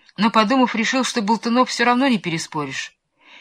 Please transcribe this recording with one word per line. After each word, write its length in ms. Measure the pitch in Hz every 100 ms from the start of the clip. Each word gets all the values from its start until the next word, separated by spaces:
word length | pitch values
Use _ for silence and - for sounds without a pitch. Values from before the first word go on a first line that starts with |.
| _ -
но, 140 | 214
подумав, 420 | 220 208 262 247
решил, 300 | 214 214 262
что 180 | 247 240
болтунов 480 | 196 226 240 240 247
всё 140 | -
равно 240 | 240 240 269
не 100 | 214
переспоришь, 800 | 170 165 - 156 139 135 - _ _ _ _ -